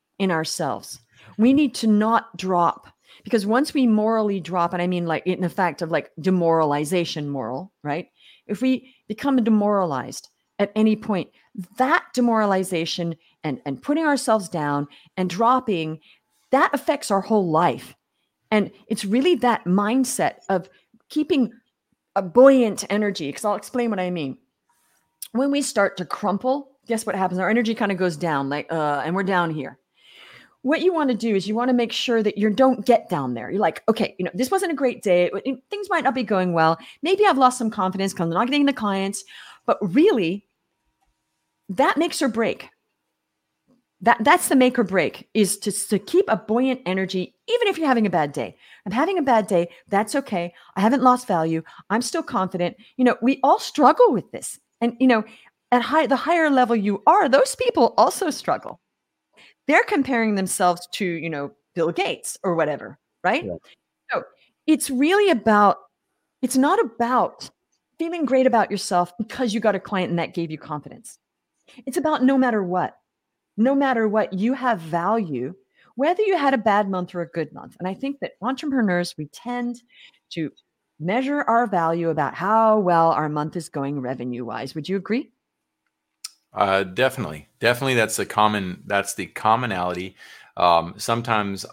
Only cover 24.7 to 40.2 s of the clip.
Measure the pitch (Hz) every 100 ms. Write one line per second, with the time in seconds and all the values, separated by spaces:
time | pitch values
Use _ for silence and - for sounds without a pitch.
24.7 | _ _ _ _ _ - 226 277 285 285
25.7 | - 202 - 180 - 208 190 254 277 277
26.7 | _ - 226 214 190 185 185 185 220 226
27.7 | 226 214 185 185 151 170 143 139 147 -
28.7 | 160 151 143 131 185 190 185 170 156 131
29.7 | - _ _ _ - - - - _ 247
30.7 | 302 359 339 277 226 226 196 185 214 247
31.7 | 247 233 - - 233 208 - 214 208 262
32.7 | 254 202 240 - 160 131 117 113 196 180
33.7 | - - 220 214 - 180 180 254 381 359
34.7 | 294 262 - 208 180 175 - - 262 _
35.7 | 415 381 349 254 254 214 196 185 165 160
36.7 | 165 - - 311 381 415 277 254 254 226
37.7 | 214 185 185 196 - 165 170 240 294 285
38.7 | 269 214 196 196 202 - - - - -
39.7 | - 208 196 370 285